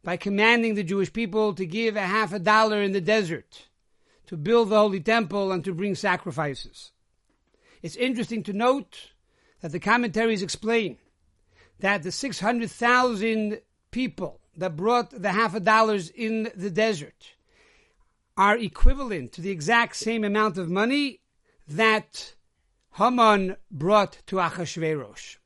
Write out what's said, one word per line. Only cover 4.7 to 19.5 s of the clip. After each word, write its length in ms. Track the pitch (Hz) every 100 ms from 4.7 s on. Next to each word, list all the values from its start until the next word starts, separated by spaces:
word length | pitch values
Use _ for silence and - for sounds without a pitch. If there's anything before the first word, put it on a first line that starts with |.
| 214
Holy 200 | 208 190
Temple 520 | 165 226 180 202 190
and 120 | 185 196
to 80 |
bring 220 | 170 202 185
sacrifices. 960 | 202 180 175 135 147 131 - - - _ _ _ _ _ _ _ _ _
It's 160 | 165 -
interesting 460 | 254 240 214 226
to 100 | 208
note 580 | 202 240 277 - - - _ _ _ _ _
that 100 | 170
the 80 | 156
commentaries 600 | 196 240 240 208 226 214
explain 560 | 190 - 214 233 190 113 _ _ _ _ _ _ _ _
that 240 | 190 202
the 80 | 160
six 280 | - 277 175
hundred 320 | 202 240 226
thousand 880 | - 240 247 254 214 226 220 208 214 _ _ _
people 480 | 240 254 - 151 - _ 160
that 200 | 185 156
brought 320 | 208 240 -
the 220 | 247 196
half 220 | 190 226
a 60 | 202
dollars 500 | 185 220 226 208 165
in 420 | - 220 226 214 185
the 140 | 196
desert 680 | 170 220 185 143 _ - _ _ _ _ _ _ _ _ _ _ -
are 200 | 202 233
equivalent 720 | 208 - - 170 247 180 123
to 100 | -
the 100 | 180